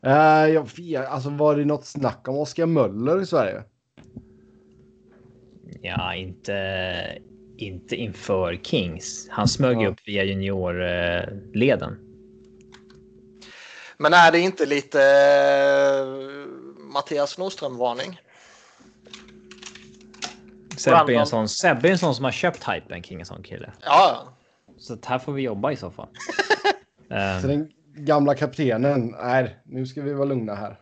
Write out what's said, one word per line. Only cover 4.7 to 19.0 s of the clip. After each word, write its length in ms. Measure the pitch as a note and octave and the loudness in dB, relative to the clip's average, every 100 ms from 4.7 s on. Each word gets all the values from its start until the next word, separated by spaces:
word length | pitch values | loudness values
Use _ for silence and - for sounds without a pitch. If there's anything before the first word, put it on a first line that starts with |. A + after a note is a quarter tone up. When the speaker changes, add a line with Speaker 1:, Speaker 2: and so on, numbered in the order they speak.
| _ _ _ _ _ - _ _ - - - | _ _ _ _ _ -20 _ _ -20 -20 -16
Speaker 2:
Ja, 340 | - E2+ F2+ F2+ | -10 -8 -6 -8
inte, 1000 | F#2 F2+ - G2+ F#2+ F#2+ F#2 F2 - - - - - - | -12 -14 -8 -6 -6 -6 -6 -8 -10 -12 -18 -20 -20 -16
inte 380 | G#2+ F2+ - A#2+ | -14 -14 -10 -8
inför 600 | A2+ F#2 - F#2+ F2+ F2+ | -8 -10 -4 -4 -2 -6
Kings. 640 | - D3 F2 E2 - - - | -4 -4 -4 -8 -14 -16 -12
Han 180 | - G#2 | -2 -2
smög 300 | - C3 A#2+ | 0 0 0
ju 60 | |
Speaker 1:
Ja. 60 | G#2 | -2
Speaker 2:
upp 100 | F#2+ - | -4 -8
via 160 | G2+ | -4
junior, 580 | F#2+ G2 G2 G2 F2+ F2 | -2 -2 -4 -4 -4 -4
eh, 400 | F2+ F2 F2 F2 F#2 G2+ - | -4 -2 -2 -4 -6 -12 -10
leden. 460 | G#2 B2+ G#2+ - - - - - - - - - - - D#2 D2+ - - - - - - - - - | -2 0 0 -4 -14 -20 -20 -20 -20 -20 -20 -20 -20 -20 -20 -20 -20 -20 -20 -20 -20 -20 -20 -20 4
Speaker 3:
Men 160 | D3+ | 10
är 180 | F3 E3 | 12 10
det 80 | E3 | 8
inte 260 | F3+ F#3 D3 | 2 0 0
lite, 360 | C#3+ C#3 D3 | 0 0 4
eh, 1040 | C#3 C#3 C#3 C#3+ C#3 C#3 C#3 C#3 C#3 C3+ C3+ C3+ C3+ C#3 C#3+ C3+ C3 C#3 C#3+ | 6 8 8 6 6 4 4 4 2 0 -2 -8 -12 -14 -16 -16 -20 -20 -8
Mattias 440 | C#3 C#3+ D3 C#3+ - | -8 -4 -4 -4 -6
Nordström-varning? 840 | F#3+ F#3 C#3+ B2+ B2 A#2+ D#3 F3+ _ _ _ _ _ _ - _ | -10 -8 -10 -4 -4 -4 -10 -14 _ _ _ _ _ _ -20 _